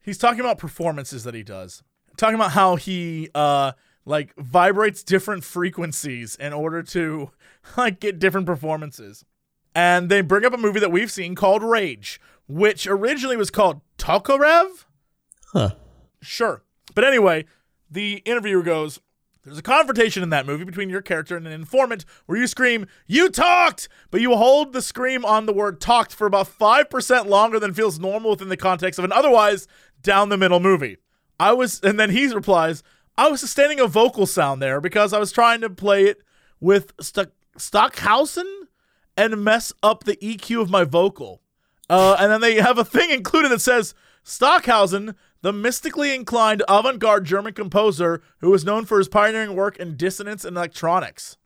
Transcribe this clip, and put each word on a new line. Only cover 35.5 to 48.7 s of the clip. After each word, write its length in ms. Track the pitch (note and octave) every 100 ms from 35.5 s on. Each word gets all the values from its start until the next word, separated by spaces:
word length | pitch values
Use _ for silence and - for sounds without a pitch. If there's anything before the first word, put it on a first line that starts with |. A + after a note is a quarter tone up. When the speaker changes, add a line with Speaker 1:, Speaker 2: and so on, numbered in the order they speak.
| A#3
Speaker 1:
to 100 | A3+
play 340 | F3+ G3 G3 G3
it 160 | G3+ _ _ _ _
with 340 | E3 G3+ G3 _
St-, 300 | - - F#3+ _ _ _
Stockhausen 1080 | - G#3 A3+ - G3+ A#3 D4 - F#4 G4 F4 _ _ _ _ -
and 260 | A3 A3
mess 280 | G#3 A3+ A3 -
up 220 | G#3 A3
the 140 | - G3+
E 120 | G#3 A3
Q 240 | - A#3
of 100 | G3+
my 140 | F#3+
vocal." 560 | E3+ D#3 F#3+ - A#2 F2+ _ _ _ _ _
Uh, 280 | F3+ F#3+ G3
and 100 | G3+
then 100 | G#3+
they 160 | A#3 A3
have 220 | A#3 A#3+
a 60 |
thing 260 | A3+ B3+ E4+
included 380 | C#4+ F#3 D#4 D4+
that 100 | A#3
says, 340 | - B3 G#3+ - _ _
"Stockhausen, 920 | - - C4 E4+ - A3+ G3 G3 G#3 G3+ _ _
the 100 | F#3
mystically 600 | G3+ A3 B3 D#4+ D#4 D4
inclined 480 | C4+ A3+ A#3 A3 G#3+ -
avant-garde 560 | G3+ A#3+ B3+ A3 G#3
German 300 | F3 F#3+ G#3+
composer 680 | G3+ G3+ G3 G#3+ D3 E3+ E3 _ _
who 100 | E3+
was 140 | F#3+
known 200 | D#3+